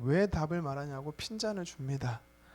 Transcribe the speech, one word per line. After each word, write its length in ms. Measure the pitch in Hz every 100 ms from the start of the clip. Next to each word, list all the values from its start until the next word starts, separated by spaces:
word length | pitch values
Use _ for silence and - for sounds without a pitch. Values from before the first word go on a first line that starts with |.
왜 240 | 120 160 202
답을 340 | 160 156 175
말하냐고 500 | 156 135 147 135 147
핀잔을 540 | 151 - 220 220 202 175
줍니다. 560 | - 135 139 123 113 - - -